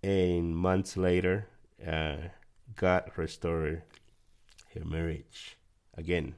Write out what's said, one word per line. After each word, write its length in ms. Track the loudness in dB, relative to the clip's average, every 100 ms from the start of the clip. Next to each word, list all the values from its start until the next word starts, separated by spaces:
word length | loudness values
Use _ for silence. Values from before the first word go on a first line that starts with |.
and 520 | 2 4 4 2 2
months 420 | 2 2 2 0 0
later, 500 | 2 4 4 0 -4 -16 -20 _
uh, 320 | -4 -2 -2 -4 -8 -14 -20 -20 -20
God 360 | 0 4 4 2
restored 680 | -6 -6 -4 -2 0 -2 -4 -8 -20 -20 _ _ -20 _ -20 -16
her 120 | -12
marriage 720 | -6 -4 -2 -4 -10 -18 -18 -20 _ _ _
again. 400 | -12 -2 -2 -2